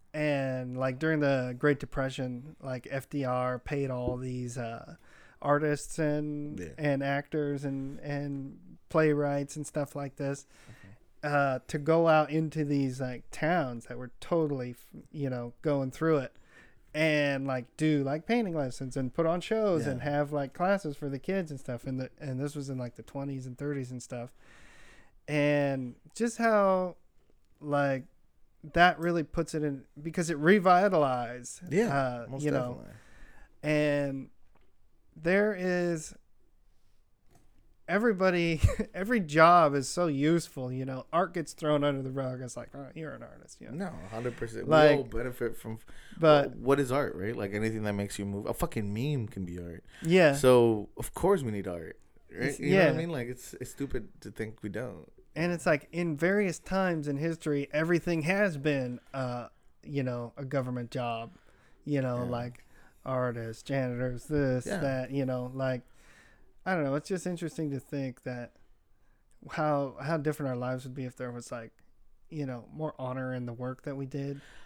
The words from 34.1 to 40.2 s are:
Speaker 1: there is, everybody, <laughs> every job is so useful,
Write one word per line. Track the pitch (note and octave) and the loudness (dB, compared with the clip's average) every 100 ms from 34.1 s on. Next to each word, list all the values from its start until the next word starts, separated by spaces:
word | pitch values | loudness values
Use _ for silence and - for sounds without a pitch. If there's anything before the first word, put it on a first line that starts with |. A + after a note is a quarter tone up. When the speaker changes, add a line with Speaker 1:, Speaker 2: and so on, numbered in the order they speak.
| C3+ - - - - - - - _ _ - | -4 -10 -18 -20 -20 -20 -20 -20 _ _ -4
Speaker 1:
there | D#3+ G3 G#3 F#3+ | 2 4 2 0
is, | F#3 F3+ F3 E3 - - - - - _ _ - - - _ _ _ - - - - _ - | 0 2 2 0 -4 -14 -20 -20 -20 _ _ -20 -20 -20 _ _ _ -20 -20 -20 -20 _ -2
everybody, | F#3 A#3 F#3 F#3+ F3+ E3+ D#3+ - - | 2 2 4 4 4 2 4 4 2
<laughs> | - | -4
every | F3 G3+ A#3+ | -6 0 0
job | D#3 D3+ E3 F3 D3+ | 2 8 10 10 8
is | C#3 B2+ | 4 0
so | - F3 | 0 0
useful, | C#3 | 2